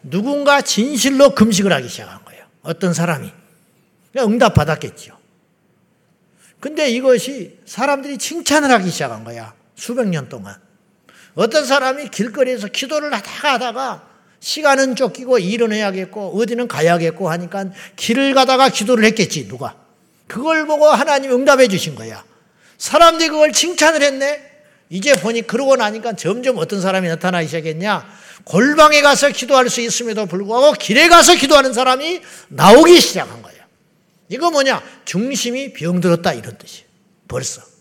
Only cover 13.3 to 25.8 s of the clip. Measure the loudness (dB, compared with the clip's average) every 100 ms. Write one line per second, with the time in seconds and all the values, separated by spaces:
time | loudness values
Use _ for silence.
13.3 | -4 -2 -2 -4 -6 -8 -10 _ _ _
14.3 | _ -12 -2 2 2 0 0 -4 -4 -2
15.3 | 0 0 -2 -2 -2 -4 -6 -10 -10 -8
16.3 | -4 -4 -4 -6 -2 0 2 0 -4 -6
17.3 | -6 -8 -10 -10 -12 -20 -10 -4 0 2
18.3 | 2 2 4 2 2 0 2 2 2 -4
19.3 | -4 -10 -12 -12 -14 _ _ _ _ _
20.3 | -8 -2 -2 -2 2 4 4 2 -2 0
21.3 | 0 2 4 4 2 -6 -12 -16 -16 -20
22.3 | _ _ _ _ _ -2 4 4 4 -2
23.3 | 2 2 2 -2 2 2 2 0 -2 -4
24.3 | -6 -12 _ _ _ _ -6 0 0 0
25.3 | -6 -4 -4 0 2